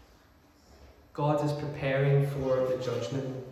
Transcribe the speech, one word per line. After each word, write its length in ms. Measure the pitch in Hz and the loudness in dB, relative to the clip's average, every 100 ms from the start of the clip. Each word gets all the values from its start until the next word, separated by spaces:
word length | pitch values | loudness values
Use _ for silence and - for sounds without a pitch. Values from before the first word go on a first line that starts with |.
| - - - _ _ _ - - - - - | -20 -20 -20 _ _ _ -20 -20 -20 -20 -14
God 320 | - 147 147 | -2 0 2
is 80 | 147 | 0
preparing 720 | 143 143 139 139 135 143 139 139 | -2 -6 -4 -2 2 4 4 2
for 380 | 135 131 127 127 | 0 0 2 2
the 160 | 127 | 0
judgment. 600 | 123 117 117 139 131 127 - | -2 -4 -4 -4 -6 -8 -12